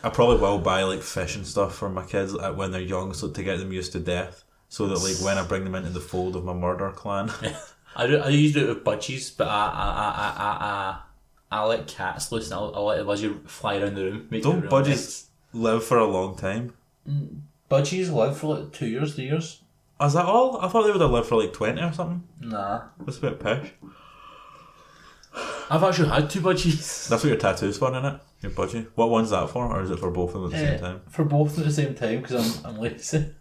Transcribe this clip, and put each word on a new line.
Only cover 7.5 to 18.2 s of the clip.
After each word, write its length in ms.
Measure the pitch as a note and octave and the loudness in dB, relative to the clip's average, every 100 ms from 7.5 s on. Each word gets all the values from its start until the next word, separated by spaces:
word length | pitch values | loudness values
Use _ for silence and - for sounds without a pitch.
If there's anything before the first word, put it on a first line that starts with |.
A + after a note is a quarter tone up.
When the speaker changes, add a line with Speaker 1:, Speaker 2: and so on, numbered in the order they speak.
| - | -8
Speaker 1:
<laughs> 320 | - - _ - | -16 -20 _ -2
Speaker 2:
I 100 | B2 | 2
do, 100 | C#3+ | 4
I 100 | C3 | 4
usually 380 | D3 D3+ C#3+ A#2+ | 6 6 6 2
do 40 | |
it 20 | |
with 100 | A#2 | 2
budgies, 500 | - G#2+ - C3+ - | 0 -2 -4 -8 -10
but 140 | - G#2 | -4 0
I, 20 | |
I, 380 | G#2 G#2 - G2+ - | 2 0 0 -2 0
I, 240 | G#2 - | -2 0
I, 240 | G#2 - | -4 -2
I, 540 | G#2 - G#2 G2+ F#2+ F#2+ - - _ _ _ G#2+ | -4 -2 -4 -4 -4 -8 -14 -20 _ _ _ 0
I, 40 | |
I 40 | G#2+ | 2
let 200 | A#2 - | 0 -2
cats 420 | - F#2+ - - | -6 -6 -6 -4
loose, 200 | F2+ D#2+ | -4 -4
and 100 | F#2 | -6
I, 20 | |
I 160 | G#2 G2+ | -6 -2
let 180 | G#2 G#2 | 0 0
the 60 | G2+ | 0
budgie 380 | G2+ G#2+ G2 - | -2 -2 -4 -12
fly 300 | - A2 G2+ | -6 -2 0
around 160 | G2+ | -2
the 100 | G2 | -2
room. 220 | F#2+ A2 - | -4 -4 -6
Make 120 | A2 | 0
Speaker 1:
Don't 160 | C#3 F3+ | 2 2
Speaker 2:
it 20 | |
real 60 | - | 4
Speaker 1:
budgies 160 | C3+ C#3+ | 4 4
Speaker 2:
nice. 380 | B2+ - - - _ _ | 2 -2 -12 -16 _ _
Speaker 1:
live 280 | A2+ A2+ A2+ | -2 2 2
for 140 | A2+ A#2+ | 4 4
a 80 | G#2+ | 4
long 300 | F#2 F#2+ F#2 | 2 -2 -4
time? 380 | F#2+ G#2+ B2 - _ _ | -4 -4 -6 -12 _ _
Speaker 2:
Mm, 360 | - C#3+ - - - _ _ | -4 -4 -4 -12 -18 _ _
budgies 440 | C#3 D3 F#3 F3+ | 2 4 0 0
live 260 | C3+ | 2